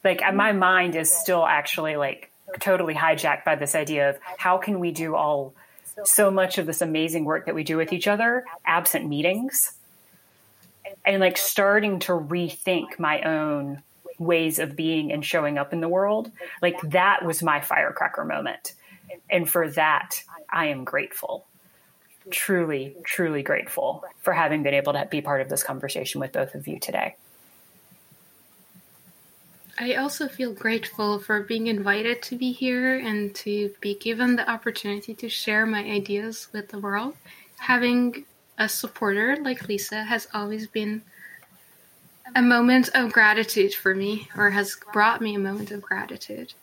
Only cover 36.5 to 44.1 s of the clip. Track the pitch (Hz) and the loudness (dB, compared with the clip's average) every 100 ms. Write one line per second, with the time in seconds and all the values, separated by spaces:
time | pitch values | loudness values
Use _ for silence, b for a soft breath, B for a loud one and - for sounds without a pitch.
36.5 | 214 202 208 202 202 247 - B B B | -12 -10 -8 -4 -2 -4 -10 B B B
37.5 | - - 247 240 247 247 233 - _ _ | -8 2 2 4 4 2 -2 -18 _ _
38.5 | - 214 - - - 208 202 233 294 277 | -4 -2 -2 -8 -4 0 2 2 0 -2
39.5 | 254 185 202 202 214 214 226 - 214 208 | -6 -4 -6 -4 -8 -4 -4 -4 -8 -6
40.5 | 214 214 220 208 214 - B B B B | -8 -6 -4 -4 -6 -10 B B B B
41.5 | _ _ _ _ _ _ _ 254 254 247 | _ _ _ _ _ _ _ 0 4 6
42.5 | 240 240 262 247 269 240 233 214 208 220 | 6 8 6 6 2 4 6 6 6 2
43.5 | 214 196 - 190 190 196 | 2 2 2 0 0 -2